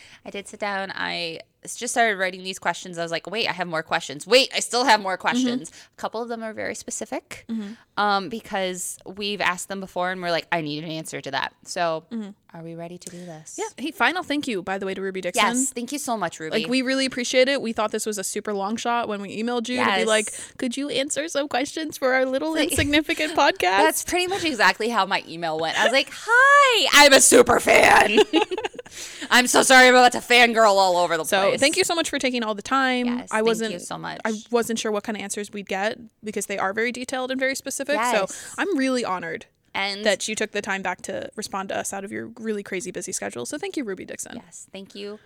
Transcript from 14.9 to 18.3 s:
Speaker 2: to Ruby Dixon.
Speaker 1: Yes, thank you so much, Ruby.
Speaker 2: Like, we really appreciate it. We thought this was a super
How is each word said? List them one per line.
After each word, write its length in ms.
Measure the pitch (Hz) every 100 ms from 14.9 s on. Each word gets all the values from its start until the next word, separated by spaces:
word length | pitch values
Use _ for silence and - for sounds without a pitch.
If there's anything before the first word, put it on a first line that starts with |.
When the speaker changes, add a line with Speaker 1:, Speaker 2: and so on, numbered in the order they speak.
Speaker 2:
to 80 | 190
Ruby 180 | 190 190
Dixon. 240 | 175 220
Speaker 1:
Yes, 260 | 208 247 262
thank 220 | - 233
you 60 | 285
so 180 | - 226
much, 240 | 170 -
Ruby. 200 | 156 220
Speaker 2:
Like, 60 | 160
we 100 | 254
really 220 | 254 269
appreciate 420 | 262 254 240 262 254
it. 120 | 277
We 120 | 226
thought 160 | 226 214
this 140 | 220 220
was 100 | 208
a 80 |
super 300 | 185